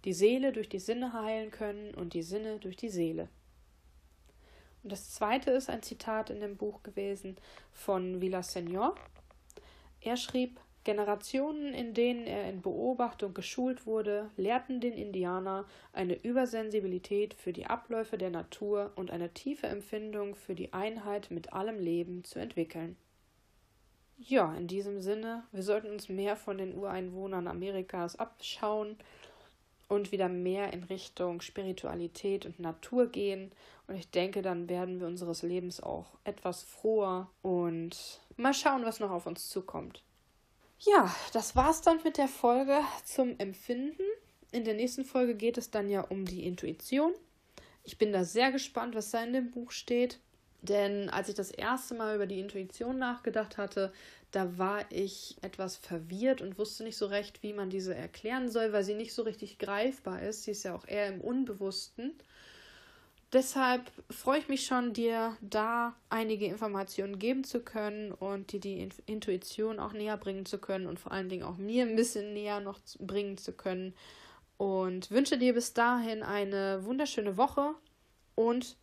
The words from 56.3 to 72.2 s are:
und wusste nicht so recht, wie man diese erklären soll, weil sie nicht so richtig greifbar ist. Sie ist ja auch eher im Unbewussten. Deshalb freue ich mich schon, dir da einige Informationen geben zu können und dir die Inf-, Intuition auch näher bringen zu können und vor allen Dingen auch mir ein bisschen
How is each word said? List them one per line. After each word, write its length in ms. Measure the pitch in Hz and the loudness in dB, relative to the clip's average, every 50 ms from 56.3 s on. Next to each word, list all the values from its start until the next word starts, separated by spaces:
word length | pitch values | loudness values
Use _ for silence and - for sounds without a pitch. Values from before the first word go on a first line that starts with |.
| 262 254 | 4 4
und 160 | - 196 185 | 0 -8 -4
wusste 260 | - 214 214 - - 220 | -4 -4 -4 -4 -8 -8
nicht 140 | 226 214 | -8 -2
so 80 | - 214 | -2 -2
recht, 380 | 196 202 202 202 208 - - - | 0 0 -2 -2 -4 -10 -8 -8
wie 100 | 208 208 | -6 -4
man 160 | 202 196 190 | -4 -4 -2
diese 240 | 185 196 185 185 180 | -2 -2 -2 -2 -4
erklären 560 | - - - - - - 214 247 262 254 240 | -4 -6 -8 -10 -8 -4 -2 -2 0 0 2
soll, 240 | 220 226 226 220 208 | 2 2 2 4 4
weil 100 | 208 196 | 4 2
sie 120 | 190 208 | 2 0
nicht 180 | 208 233 233 - | -2 -4 -6 -4
so 80 | - | -2
richtig 380 | 226 220 214 - 214 202 - _ | -2 -2 -2 -4 -10 -12 -6 _
greifbar 600 | - 196 202 208 220 262 269 - - 190 185 - | -4 -2 0 2 2 2 0 -2 -6 -6 -4 -4
ist. 220 | 180 202 220 220 - | -4 -4 -6 -4 -4
Sie 80 | - | -6
ist 120 | 208 202 - | -6 -4 -4
ja 120 | 190 175 | -6 -6
auch 120 | - - | -6 -6
eher 200 | - - 208 208 | -4 0 0 0
im 140 | 202 196 180 | 0 -2 -4
Unbewussten. 920 | - 226 247 262 269 233 202 190 196 196 190 - - - _ - 233 277 320 - - _ - - - - - - - - - - - - - - - - _ - _ _ | -2 0 2 2 0 0 -2 -2 -2 -2 -2 -4 -8 -8 _ -6 -6 -6 -6 -8 -18 _ -20 -20 -20 -20 -20 -20 -20 -20 -20 -20 -20 -20 -20 -20 -20 -20 _ -20 _ _
Deshalb 600 | - 262 262 - - 269 262 254 247 247 247 - - - - _ | 4 4 4 6 2 2 4 4 4 2 0 -6 -18 -20 -16 _
freue 300 | - - - 269 269 302 | -14 -2 2 4 4 4
ich 80 | 294 | 4
mich 180 | - 277 262 - | 0 -2 -2 0
schon, 280 | - 262 247 247 240 214 | 2 2 2 2 0 0
dir 440 | 226 233 233 226 226 226 226 226 - | 2 2 2 4 2 0 0 -2 -6
da 540 | 220 202 - 214 214 226 233 240 233 233 233 - _ _ | -10 -2 0 2 2 2 2 2 0 0 -2 -8 _ _
einige 360 | 226 226 226 220 220 202 208 | 0 0 2 2 0 0 0
Informationen 760 | 180 180 214 226 214 202 196 196 - - - 196 196 202 190 | -2 0 -2 -2 -2 0 -2 -2 -2 -2 -4 -2 -2 -4 0
geben 240 | 202 233 262 269 262 | 2 2 2 2 0
zu 160 | - - 240 | -2 -2 -4
können 520 | 240 - - 220 208 208 208 214 214 208 | -4 -2 -4 -2 -2 -2 -4 -4 -6 -8
und 400 | - - 190 196 202 196 190 - | -6 -6 -4 -4 -4 -4 -6 -6
dir 80 | - 202 | -6 -6
die 200 | 185 196 196 175 | -4 -4 -6 -4
Inf-, 220 | 190 190 - - - | -6 -8 -10 -12 -8
Intuition 720 | - 214 214 - - 185 185 - - - - 214 220 220 208 | -6 -6 -4 -2 -2 -2 -2 -2 -8 -4 -2 -2 -2 0 -2
auch 140 | - 208 208 | -4 -6 -4
näher 240 | 214 208 214 214 | -4 -2 -2 -2
bringen 280 | 208 - 196 196 196 190 | -2 -4 -6 -6 -6 -6
zu 120 | - - | -6 -8
können 300 | 190 - - 196 185 185 | -8 -4 -4 -2 -2 -2
und 120 | 170 170 180 | -4 -6 -8
vor 120 | - - | -8 -6
allen 180 | - 190 190 185 | -4 -4 -4 -4
Dingen 140 | 185 175 - | -4 -4 -4
auch 140 | - 180 | -6 -6
mir 260 | 170 196 208 226 247 247 | -4 -4 2 4 4 4
ein 120 | 226 220 | 4 4
bisschen 380 | 220 233 233 - 214 | 4 4 4 2 -4